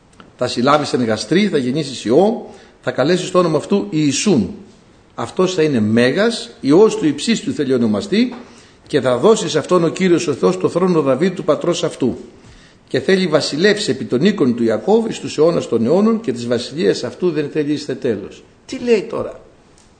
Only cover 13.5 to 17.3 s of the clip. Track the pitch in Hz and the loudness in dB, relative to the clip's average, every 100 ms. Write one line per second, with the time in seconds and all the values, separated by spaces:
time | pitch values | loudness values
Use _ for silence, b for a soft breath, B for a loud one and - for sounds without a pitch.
13.5 | 143 196 - - 123 110 120 185 190 135 | 0 2 2 -2 -4 -2 0 0 2 0
14.5 | 117 117 - - 220 226 - 135 - 156 | 2 0 0 2 0 0 -6 -8 0 2
15.5 | 165 - 117 117 175 214 226 220 117 120 | 2 -2 -2 2 2 2 0 -2 -6 -4
16.5 | 120 - 143 196 165 120 - 180 | -4 -4 -4 -2 -2 -4 -4 -2